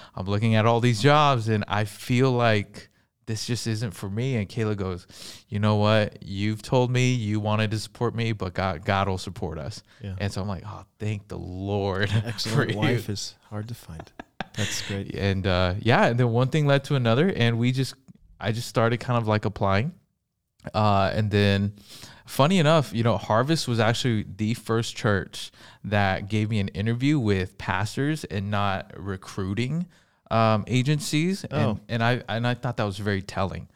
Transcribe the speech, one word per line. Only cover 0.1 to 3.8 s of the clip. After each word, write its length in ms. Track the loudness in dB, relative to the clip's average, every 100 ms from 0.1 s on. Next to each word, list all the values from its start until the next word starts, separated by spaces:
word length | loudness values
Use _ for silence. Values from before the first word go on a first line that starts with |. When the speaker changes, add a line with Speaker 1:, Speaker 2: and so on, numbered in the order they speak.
| -8
Speaker 1:
I'm 100 | -4
looking 260 | 0 2 4
at 100 | 4
all 120 | 4
these 220 | 2 4
jobs, 460 | 4 6 6 2 2
and 140 | 0 0
I 180 | -2 -2
feel 460 | -6 -2 2 2
like 580 | 4 4 2 0 -10 -20 _ _ _ -8
this 180 | -6 -4
just 220 | -4 -2
isn't 240 | -4